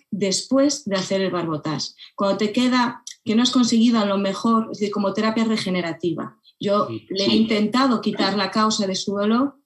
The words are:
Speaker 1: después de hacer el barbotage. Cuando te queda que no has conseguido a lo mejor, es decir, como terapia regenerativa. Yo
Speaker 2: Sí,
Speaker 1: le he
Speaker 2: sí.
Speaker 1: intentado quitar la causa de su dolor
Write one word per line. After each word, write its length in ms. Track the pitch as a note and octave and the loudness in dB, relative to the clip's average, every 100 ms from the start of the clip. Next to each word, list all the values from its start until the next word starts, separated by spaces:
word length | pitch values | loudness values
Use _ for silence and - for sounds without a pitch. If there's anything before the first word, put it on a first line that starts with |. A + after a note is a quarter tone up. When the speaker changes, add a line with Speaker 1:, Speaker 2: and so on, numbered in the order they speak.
| _ | _
Speaker 1:
después 760 | F#3+ G3 F#3 - C4 C#4 C#4+ | -4 -2 -2 0 2 2 0
de 120 | - F#3+ | -4 -4
hacer 240 | - F#3+ | -2 -2
el 80 | F#3+ | 0
barbotage. 640 | F3+ E3 D3+ D#3 D3 - - - | -2 -4 -4 -4 -6 -8 -12 -20
Cuando 220 | - G3 F#3+ | -4 -2 0
te 140 | G#3 | 0
queda 500 | B3 B3+ B3+ A#3+ - - - | 0 2 2 0 -4 -14 -12
que 100 | - | -2
no 80 | G#3+ | 2
has 80 | B3+ | 2
conseguido 480 | C4 A#3 A#3 A#3 A3+ | 2 4 4 4 4
a 80 | G3+ | 2
lo 120 | G3 | 0
mejor, 500 | G3 G3 A3+ A3+ A3 | -2 -2 2 2 0
es 60 | - | -4
decir, 140 | G3+ | -4
como 200 | G#3 G3 | -2 -2
terapia 320 | G3 A3 A3+ | 0 -2 0
regenerativa. 920 | A3 A3 G3 F3+ E3+ D#3 F3 D3+ - - _ _ | 0 0 -2 -2 -2 -4 -4 -4 -6 -14 _ _
Yo 260 | G3 G3+ - | -2 0 0
Speaker 2:
Sí, 180 | A2+ - | -6 -8
Speaker 1:
le 140 | F#3+ | -2
he 60 | G3 | 2
Speaker 2:
sí. 60 | A3 | 2
Speaker 1:
intentado 640 | A3 G#3 G#3 B3 C4+ A3 | 2 2 2 2 2 2
quitar 360 | G#3+ - G3 G3+ | -2 -2 0 0
la 140 | F#3+ | -2
causa 360 | A3 A3 G#3+ G3 | 0 0 0 -2
de 80 | |
su 180 | F#3+ - G3+ | -4 -4 -2
dolor 400 | G#3 A#3 C#4 - | 0 2 0 -4